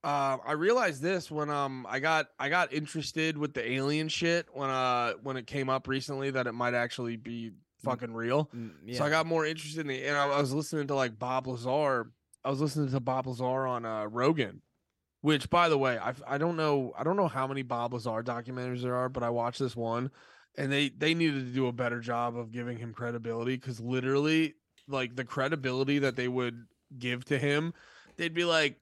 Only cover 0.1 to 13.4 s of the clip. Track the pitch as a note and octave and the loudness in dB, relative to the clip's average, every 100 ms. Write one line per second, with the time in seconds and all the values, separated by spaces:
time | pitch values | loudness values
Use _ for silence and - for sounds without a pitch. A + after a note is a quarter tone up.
0.1 | C#3+ C#3 C3 A#2 D3+ F#3 A#3+ G#3 C#3 D#3+ | 2 2 0 -2 2 4 4 2 0 0
1.1 | F#3+ - D3+ D3 D3 C#3 C3 A2 B2+ D3+ | -2 -2 -4 0 0 0 -4 -4 0 2
2.1 | D#3+ D3 - C3+ F3 E3+ D3+ D3+ D#3+ C#3+ | 2 0 -4 0 2 2 0 -2 -4 -4
3.1 | D#3+ D#3+ D3+ D3 C3+ A2+ C3 C#3 D3+ D#3 | -2 0 0 -2 -2 -2 0 0 0 0
4.1 | - E3+ E3+ E3 C3 C3+ C3 B2+ B2 A#2 | 0 2 2 -2 -4 -2 2 2 2 2
5.1 | - C#3 C3 A2+ C#3+ C3 C3+ C3 C3+ C3 | -2 -6 -6 -4 -2 0 0 0 -4 -2
6.1 | C3+ C3+ C3 B2 A#2 B2 A#2+ A#2+ - A#2+ | -4 -2 0 -2 0 0 2 0 -4 -6
7.1 | A#2 A#2 A#2 A#2 F2+ _ _ - A#2+ A#2+ | -6 -8 -8 -8 -12 _ _ -4 -4 -4
8.1 | A2+ A#2 C#3 D3 A#2+ A2+ D2+ F#2 B2 D3 | -4 0 0 0 -6 -12 -12 -8 -2 2
9.1 | D#3+ D#3+ E3 D#3 D#3+ D3+ D#3+ D3 C3 C3+ | 2 2 0 0 -4 -8 -6 -4 -4 0
10.1 | D3 C#3 C#3+ C#3 C#3+ D3 D#3+ C#3+ C#3 B2+ | 2 4 4 2 0 -2 -4 0 0 0
11.1 | G#2+ B2 C3 C3 B2 B2 C#3 D3 B2+ A2 | -2 -2 -2 -2 -4 0 2 2 0 -2
12.1 | _ _ - C3 C3+ D3 D3 C#3 C3 B2 | _ _ -6 -2 0 0 2 0 0 0
13.1 | C3 B2+ A#2+ | -2 -2 -2